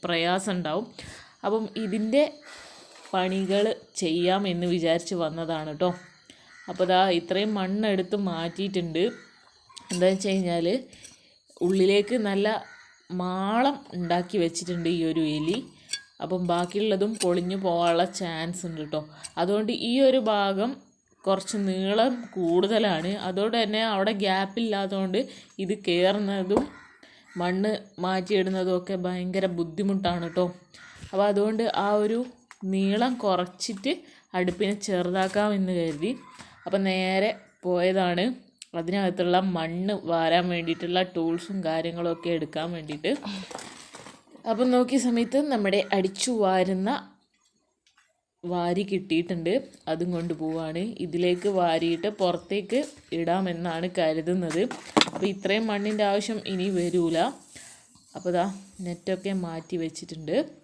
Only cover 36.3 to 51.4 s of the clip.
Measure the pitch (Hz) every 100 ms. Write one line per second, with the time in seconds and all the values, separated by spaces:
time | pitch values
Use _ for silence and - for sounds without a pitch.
36.3 | - - - - 196 190 185 185 190 208
37.3 | - - _ 175 180 180 190 180 175 214
38.3 | 254 - _ - - 165 196 190 185 175
39.3 | 180 190 170 160 170 190 202 156 165 165
40.3 | 170 180 175 165 165 175 180 185 185 165
41.3 | 170 - 196 160 160 165 170 170 165 170
42.3 | 165 151 156 165 175 151 151 185 285 -
43.3 | 196 190 - - - - - - - _
44.3 | - 220 220 254 247 247 269 240 233 233
45.3 | 269 302 247 196 196 - 202 190 190 -
46.3 | 233 196 185 185 185 196 285 - _ _
47.3 | _ _ _ _ _ _ _ _ _ _
48.3 | _ 175 175 175 175 196 196 190 160 170
49.3 | 180 165 233 262 - - 160 175 175 170
50.3 | 156 156 160 160 160 208 - 180 170 180
51.3 | 180